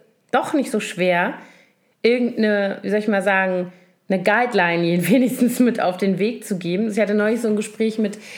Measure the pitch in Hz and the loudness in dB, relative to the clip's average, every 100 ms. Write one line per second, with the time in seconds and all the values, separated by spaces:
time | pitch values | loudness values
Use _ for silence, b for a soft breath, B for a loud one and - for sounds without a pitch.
0 | _ _ _ 262 - 302 240 214 - - | _ _ _ -2 0 -2 0 -4 -4 -2
1 | 180 175 202 B B B B B B _ | 0 2 0 B B B B B B _
2 | 226 247 233 233 214 208 196 - 196 208 | 2 2 0 0 0 2 0 -4 -2 -2
3 | 214 202 185 190 190 185 180 B B _ | 0 0 2 2 2 -2 -4 B B _
4 | - 190 196 214 247 202 175 170 170 175 | -4 -2 2 2 2 2 2 2 2 0
5 | 160 254 247 - 240 - 247 226 180 185 | 2 4 2 2 0 2 2 2 0 0
6 | 196 175 214 247 - 185 170 185 226 202 | -2 0 -2 -4 -6 -6 -4 -2 -2 -2
7 | 202 208 208 233 233 208 214 - 220 220 | 0 0 0 0 -2 -2 -4 -4 -2 -2
8 | 208 208 B | -4 -6 B